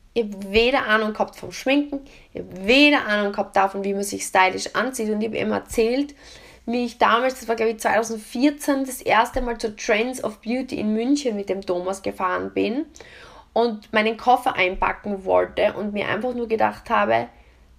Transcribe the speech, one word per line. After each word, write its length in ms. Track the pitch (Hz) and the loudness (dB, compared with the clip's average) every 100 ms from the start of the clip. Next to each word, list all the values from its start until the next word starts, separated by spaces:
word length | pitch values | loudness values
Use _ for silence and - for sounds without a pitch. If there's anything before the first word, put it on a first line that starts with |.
| _ | _
ich 120 | 233 214 | -4 -4
hab 260 | 196 196 | -6 0
weder 340 | 214 240 262 214 | 2 4 2 2
Ahnung 280 | 220 214 | 2 2
gehabt 240 | 214 202 - | -2 -4 -4
vom 140 | - | -14
Schminken, 500 | - 262 285 285 277 - - - | -4 2 2 2 -4 -12 -20 -16
ich 80 | - | -14
hab 260 | 180 180 196 | -12 -4 4
weder 400 | 262 294 285 220 | 6 6 4 2
Ahnung 240 | 208 202 | 0 0
gehabt 240 | 202 196 190 | -2 0 2
davon, 280 | 196 202 | 2 0
wie 120 | 196 196 | -2 -2
man 80 | |
sich 220 | 202 196 - | -4 -6 0
stylisch 500 | 190 185 190 - - | 4 4 2 -4 -2
anzieht. 340 | 247 254 214 | -2 -2 -2
Und 120 | 208 | -2
ich 80 | 220 | -2
hab 60 | 220 | -2
eben 160 | 214 | -2
erzählt, 640 | 202 - - 226 262 285 - - - - - - | -2 -2 0 2 2 -2 -6 -20 -20 -20 -14 -4
wie 200 | 247 240 | -2 -2
ich 140 | - | 2
damals, 400 | 208 226 262 254 | 2 4 2 -2
das 80 | 226 | -4
war, 80 | 226 | 0
glaub 140 | 226 | 0
ich, 100 | 220 | 0
zweitausendvierzehn, 1080 | 233 208 220 220 - 240 285 294 - 269 262 | 0 0 0 -6 -8 2 2 2 -2 -2 -2
das 160 | - | -4
erste 400 | - 208 240 254 | 2 4 2 0
Mal 160 | 240 226 | -4 -4
zur 180 | 220 208 | -6 -4
Trends 480 | - 214 247 254 | 0 0 0 -4
of 180 | 226 - | -8 -8
Beauty 380 | 214 254 254 - | -6 -4 -4 -4
in 140 | 214 | -2
München 420 | 220 240 285 262 202 | 0 2 0 0 -4
mit 140 | 196 | -4
dem 160 | 190 190 | -4 -2
Thomas 380 | 180 180 190 | -4 -2 -4
gefahren 500 | 202 196 185 180 190 | -6 -4 -2 -2 -2
bin 320 | 190 196 262 320 - - - - - - | -2 0 -2 -6 -10 -20 -20 -20 -20 -4
und 380 | 226 233 214 - | 0 0 0 -2
meinen 240 | 220 220 220 | 0 0 0
Koffer 400 | 247 254 - - | 2 4 2 0
einpacken 720 | 185 190 190 190 208 196 185 | 0 0 -2 -2 -6 -6 2
wollte 480 | 180 180 - 208 | 2 2 0 0
und 180 | - 208 | 0 -6
mir 160 | 202 - | -4 -4
einfach 280 | 190 254 240 | -4 -4 -4
nur 120 | 226 | -2
gedacht 440 | 220 214 - - | 0 0 -2 -2
habe, 380 | 214 202 - 117 - - - _ | 0 2 0 -2 -10 -20 -20 _